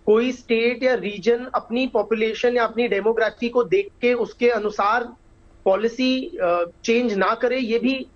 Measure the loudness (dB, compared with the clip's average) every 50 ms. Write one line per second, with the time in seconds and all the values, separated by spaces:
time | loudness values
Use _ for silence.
0 | _ 2 2 4 2 0 -4 -6 -4 -2 0 2 2 0 0 0 0 0 0 0
1 | -2 -6 -8 -2 0 0 0 0 -2 -4 -6 -6 -4 -2 -2 -2 -2 0 0 -2
2 | 0 0 0 0 0 -2 -2 0 0 0 2 2 0 0 0 -2 0 0 0 0
3 | 0 0 2 2 0 -2 -2 -4 -6 0 0 0 2 2 2 0 0 -2 -6 _
4 | 0 0 2 2 -2 -6 -2 0 0 2 2 0 -2 -4 -2 0 0 0 0 0
5 | -2 -6 -10 -18 _ _ -20 -20 _ -20 -20 -2 0 0 2 2 0 -2 -2 0
6 | 0 0 0 -2 -4 -8 -6 -4 0 0 0 0 -2 -4 -6 -6 -2 0 2 2
7 | 2 0 0 0 0 0 0 0 -2 -2 0 -2 -2 -2 -2 0 0 0 -2 -2
8 | -6 -12 _